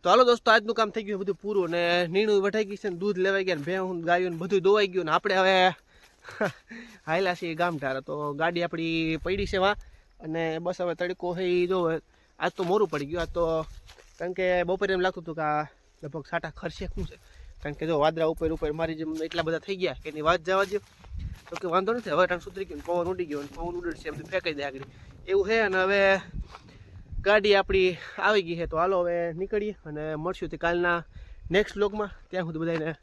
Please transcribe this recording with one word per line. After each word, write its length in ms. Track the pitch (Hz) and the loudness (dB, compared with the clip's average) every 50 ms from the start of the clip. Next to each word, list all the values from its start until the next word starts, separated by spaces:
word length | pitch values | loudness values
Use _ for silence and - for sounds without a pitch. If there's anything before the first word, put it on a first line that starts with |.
તો 80 | - 180 | 6 8
હાલો 140 | 190 240 254 | 8 8 8
દોસ્તો, 260 | 240 240 226 _ 233 | 8 6 4 _ 6
આજનું 240 | 220 226 208 214 226 | 6 6 6 2 0
કામ 160 | 220 226 208 | 0 0 0
થઈ 120 | - 226 | 0 -6
ગયું 180 | 214 196 208 185 | -4 -4 -6 -4
બધું 140 | 196 190 190 | -2 -4 -4
પૂરું 300 | - - 202 208 196 180 | -4 -4 -2 0 0 0
અને 420 | 165 170 175 175 170 175 175 180 | 2 2 2 2 4 4 2 2
નીણું 360 | 165 170 196 220 214 208 196 | 2 2 2 4 4 4 4
વઢાઈ 220 | 190 202 196 220 220 | 4 2 0 0 -2
ગઈ 120 | 196 208 | -2 -6
છે 120 | 196 - 208 | -6 -6 -6
ને 80 | 180 | -6
દૂધ 220 | 170 185 208 202 180 | -2 -2 -2 0 2
લેવાઈ 260 | 185 196 196 196 190 | 2 2 2 2 2
ગયા 100 | 185 180 | 0 0
ને 80 | 151 | -2
ભેહું, 380 | 143 165 180 190 190 185 185 170 | 0 -2 -2 -2 -2 -2 -4 -4
ગાયું 300 | 165 165 175 180 185 180 | 2 2 4 4 4 0
ને 60 | 170 | -2
બધું 240 | 160 170 190 202 190 | -4 -2 2 2 4
દોવાઈ 260 | 170 190 202 214 208 | 6 6 6 6 4
ગયું 200 | 196 180 185 175 | 2 0 -2 0
ને 60 | 160 | 2
આપણે 220 | 156 175 _ 208 190 | 0 2 _ 2 2
હવે 340 | 185 185 190 190 185 185 185 | 4 4 6 6 6 6 4
<laughs> 1400 | 170 - _ _ _ _ _ - _ _ _ - - - 220 180 - - _ _ 233 233 240 - - - _ | 4 0 _ _ _ _ _ -20 _ _ _ -18 -6 -4 -4 -4 -4 -8 _ _ -18 -18 -18 -20 -20 -18 _
હાયલા 280 | - 156 175 196 185 180 | -2 0 0 2 0 0
છીએ 200 | 170 185 170 160 | -2 -4 -6 -2
ગામ 240 | 156 175 175 170 147 | 0 0 -2 0 -2
ધારા. 220 | 135 135 131 135 | -4 -4 -4 -4
તો 340 | 135 - 147 147 147 147 143 | -6 -6 -6 -4 -4 -6 -2
ગાડી 280 | 143 160 170 175 170 | 0 -2 0 0 0
આપણી 540 | 170 170 - 165 165 165 165 165 160 160 160 | -2 -2 -2 -4 -4 -2 -2 -2 0 -2 -2
પડી 300 | 156 - 170 185 202 202 | -4 -2 -4 -2 -2 -2
છે 120 | 185 - 190 | -2 0 2
વાં 180 | 185 196 208 - - - - - _ _ _ _ | 2 2 2 0 -6 -20 -20 -20 _ _ _ _
અને 380 | - 160 156 165 165 160 160 160 | -10 -6 -4 -2 -2 -2 -2 -2
બસ 220 | 170 175 185 - | -4 -4 -4 -2
હવે 140 | 180 175 165 | -4 -4 -4
તડકો 420 | - 180 180 180 _ - 175 175 | -4 -4 -6 -6 _ -4 -6 -4
છે 60 | 170 | -2
ઈ 240 | 190 180 180 180 175 | -2 0 2 2 2
જો 340 | 175 190 185 175 160 165 160 _ _ _ _ _ _ _ - | 2 0 0 2 0 -2 -2 _ _ _ _ _ _ _ -4
આજ 140 | - 180 | -4 -4
તો 120 | - - 190 | -2 -2 0
મોરું 240 | 170 185 214 214 165 | 2 4 2 2 2
પડી 180 | 151 147 143 | 0 -4 -4
ગયું. 160 | 139 160 175 | -4 -4 -4
આજ 60 | 165 - | -4 -4
તો 380 | - 175 170 165 165 160 160 - - - - - - - - - _ _ | 0 0 0 0 0 -2 -4 -6 -12 -18 -20 -20 -20 -20 -20 -20 _ _
કારણ 140 | 165 180 | -8 -6
કે 300 | 185 190 185 185 180 180 | -2 0 0 2 2 2
બપોરે 300 | 175 170 185 190 208 190 | 2 0 0 0 2 0
એમ 80 | 190 180 | 2 2
લાગતું 220 | 180 190 185 185 | 2 0 -2 -4
હતું 120 | 165 170 156 | -10 -10 -6
કે 80 | 160 | -4
આ 200 | 156 151 151 151 151 143 - _ _ _ _ _ | -2 0 0 0 -2 -4 -10 _ _ _ _ _
લગભગ 240 | - 147 - 160 139 | -16 -12 -10 -12 -10
સાટા 240 | - - 170 - 160 | -6 -8 -6 -6 -8
ખરશે 360 | - - - 170 156 - 190 | -12 -10 -10 -10 -8 -8 -10
શું 200 | 175 - - 180 | -8 -6 -6 -8
છે, 100 | - 151 - - - - - - - - - | -8 -10 -18 -20 -20 -20 -20 -20 -20 -18 -10
કારણ 120 | - 147 143 | -8 -8 -6
કે 120 | - 165 | -4 -2
જો 120 | 160 165 147 | 0 2 4
વાદળા 260 | 143 156 160 165 160 | 4 2 2 2 0
ઉપર 260 | 156 160 - 165 160 | 0 0 0 -2 -2
ઉપર 220 | 160 160 165 151 | -2 -2 -2 -4
મારી 220 | 151 160 165 160 160 | -2 -2 -2 -4 -2
જેમ 220 | 156 160 156 160 160 | -6 -6 -6 -4 -6
એટલા 200 | 160 165 - 170 | -6 -4 -2 -2
બધા 160 | 165 160 165 160 | -2 0 -2 -4
થઈ 180 | - - 196 | -2 -6 -4
ગયા 180 | 185 180 165 127 - | -2 -2 -2 -2 -4
કે 60 | - 156 | -12 -12
એની 120 | 147 156 | -8 -2
વાત 200 | 147 156 175 180 | 2 2 2 2
જવા 240 | 156 170 190 196 196 | 2 2 2 2 2
દ્યો. 160 | 185 196 202 - - - _ - - - - - - - - - - | 0 -2 -6 -6 -8 -20 _ -20 -12 -10 -8 -8 -8 -10 -12 -14 -12
તો 60 | 170 | -12
કે 120 | - - 175 | -6 -4 0
વાંધો 240 | 165 185 190 196 | 2 2 2 2
નથી, 180 | 233 247 226 202 | -2 -2 -2 0
હવે 160 | 151 160 185 | 4 4 4
ટાણ 120 | 180 180 170 | 4 4 -4
સુધરી 260 | 160 196 175 190 196 | -4 -10 -10 -10 -10
ગયું, 160 | - 165 147 | -10 -10 -12
પવન 260 | 147 170 175 175 170 | -4 -2 0 0 0
ઉડી 180 | 175 185 185 180 | 0 -2 -2 -4
ગયો, 180 | 151 147 143 143 143 - | -4 -4 -6 -6 -8 -10
પવન 200 | - 165 175 175 | -8 -8 -6 -6
ઉડે 180 | 175 175 170 | -6 -6 -6
છે 180 | 156 - - 160 | -8 -6 -10 -10
બધું 160 | 147 143 151 | -10 -10 -10
ફેંકાઈ 280 | - 190 185 180 175 156 | -4 -6 -4 -2 -2 -4
દે 100 | 143 143 | -4 -6
આગળ 140 | 139 135 135 139 - - - - - - - - - | -8 -8 -10 -14 -16 -18 -20 -20 -20 -20 -18 -6 0
એવું 200 | 190 202 190 190 | 0 2 2 2
છે. 120 | 226 226 | 2 2
અને 180 | 220 202 185 185 | 2 2 2 2
હવે 420 | 185 190 202 202 196 196 196 190 - - - - - - - - - - - - - - - - - - - - | 2 4 4 4 6 4 4 2 0 -8 -10 -10 -10 -10 -14 -20 -20 -20 -20 -20 -20 -20 -20 -20 -18 -10 -8 -2
ગાડી 340 | - 196 208 214 202 214 202 | 2 4 4 4 6 6 4
આપણી 420 | 196 190 - 190 190 185 185 175 156 - - - - | 4 4 2 2 4 4 4 2 -2 -10 -14 -8 -2
આવી 240 | 190 196 220 208 | 2 2 4 2
ગઈ 140 | 180 165 170 | 2 0 -4
છે, 100 | 165 170 | -4 -4
તો 100 | 156 - | -4 0
હાલો 240 | 156 170 185 196 180 | 0 0 2 2 0
હવે 320 | 175 175 175 175 170 170 | 0 0 0 0 -2 -4
નીકળીએ 440 | 160 165 190 196 220 208 208 214 196 - _ | -4 -6 -6 -4 -4 -4 -4 -4 -8 -10 _
અને 300 | 165 151 151 151 156 156 | -12 -10 -8 -6 -6 -6
મળશું 340 | 151 156 175 185 - 180 156 | -4 -4 -6 -6 -6 -8 -8
તે 80 | - | -8
કાલના 460 | 151 - 170 170 175 175 175 175 170 160 - - - - - - - - - | -4 -2 0 0 2 2 0 0 0 -4 -8 -18 -20 -18 -18 -18 -16 -8 0
નેક્સ્ટ 260 | 165 196 208 - - | 2 2 0 0 0
વ્લોગમાં. 340 | 196 202 202 202 214 208 196 - - - _ | -2 -2 -2 0 -4 -6 -6 -8 -16 -18 _
ત્યાં 140 | - 185 175 | -6 -6 -6
સુધી 140 | 160 160 156 | -4 -6 -4
બધાને 360 | 165 170 165 160 156 160 156 - | -4 -2 -2 -2 -4 -6 -6 -8